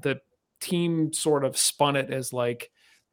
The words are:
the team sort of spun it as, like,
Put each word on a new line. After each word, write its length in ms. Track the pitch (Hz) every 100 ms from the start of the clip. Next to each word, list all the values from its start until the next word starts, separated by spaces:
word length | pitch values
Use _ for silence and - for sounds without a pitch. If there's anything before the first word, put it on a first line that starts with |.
the 200 | 139 135 - _ _ _
team 500 | - 175 170 165 156
sort 320 | 156 160 143
of 140 | 135 -
spun 400 | - - 143 139
it 120 | 135
as, 220 | 135 127
like, 400 | 123 120 117 - _ _ _ _